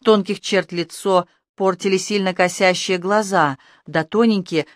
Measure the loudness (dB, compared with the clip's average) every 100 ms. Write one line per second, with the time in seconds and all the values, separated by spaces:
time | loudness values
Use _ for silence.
0 | 2 2 2 -6 -2 -2 -2 -6 -8 -6
1 | 0 0 0 _ _ -4 -2 -2 -2 -2
2 | -2 -2 -2 0 0 2 0 0 -2 -4
3 | 0 0 0 0 0 -2 _ _ -8 -6
4 | -2 0 2 2 -2 -4 -4